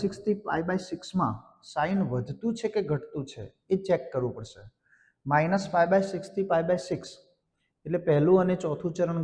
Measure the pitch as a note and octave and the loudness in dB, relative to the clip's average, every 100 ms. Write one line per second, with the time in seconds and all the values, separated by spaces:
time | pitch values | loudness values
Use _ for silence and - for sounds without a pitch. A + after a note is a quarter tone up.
0 | G3+ - - G#3 D#3+ D#3 E3+ F#3 - E3 | -2 -2 -2 -2 -2 -2 0 -2 -4 -10
1 | - F3+ C#3 A2 - _ - - D#3 G3 | -4 0 0 -2 -10 _ -8 -2 0 0
2 | D3+ B2 B2 C3+ A3+ A3+ G#3+ G#3+ D#3+ D3 | 0 -2 -4 -4 -4 -2 -2 -2 -2 -2
3 | - D3+ C3+ - G#2 _ - F#3+ F#3+ E3+ | -4 -10 -10 -12 -16 _ -2 -2 2 0
4 | - C3 B2 A2+ A2 - G2+ _ _ _ | 0 -4 -4 -4 -14 -16 -20 _ _ _
5 | _ _ C#3 D3 D#3+ G3 F#3+ F3 E3+ F#3+ | _ _ 0 2 2 0 2 2 6 4
6 | F#3+ F3+ - - F#3+ E3 E3+ F3 - F3 | 2 -4 -6 -4 0 2 2 0 -2 -6
7 | - - _ _ _ _ _ _ D3+ E3+ | -6 -18 _ _ _ _ _ _ -4 -2
8 | E3+ D3 D#3 F#3 F#3 F#3 E3 D3 F3 E3 | 2 4 6 6 4 2 -2 -2 -4 0
9 | E3+ E3 | 0 0